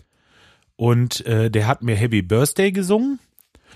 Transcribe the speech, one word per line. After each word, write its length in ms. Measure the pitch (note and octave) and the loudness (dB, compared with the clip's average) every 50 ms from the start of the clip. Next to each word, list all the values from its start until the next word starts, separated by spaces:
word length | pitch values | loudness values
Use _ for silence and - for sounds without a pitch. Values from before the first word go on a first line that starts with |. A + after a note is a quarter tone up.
| - _ _ _ _ _ _ _ _ _ _ _ _ _ _ - | -20 _ _ _ _ _ _ _ _ _ _ _ _ _ _ -2
und, 480 | A2+ A#2+ A#2+ A#2+ B2 A#2 - - - | 0 2 2 2 0 -2 -4 -8 -4
äh, 260 | - A2+ A2 A2 A2+ | -2 0 0 0 2
der 160 | G#2+ A2 G#2+ A#2 | 0 0 2 2
hat 160 | C#3 - A#2 | 0 0 -2
mir 140 | A#2+ A2 G2+ | -2 -2 0
Happy 240 | A#2 A#2+ A2 G#2 | 0 0 0 0
Birthday 500 | F#2 F2 G#2+ A#2 C#3 D3 - - F#3+ G3+ | 0 2 2 2 2 0 0 0 -2 0
gesungen. 480 | F#3 G3+ F#3+ F3 G#3 G#3+ B3 C#4 C#4 B3 _ _ _ _ _ _ _ _ _ _ - | 0 -2 -2 0 0 0 0 -2 -4 -6 _ _ _ _ _ _ _ _ _ _ -20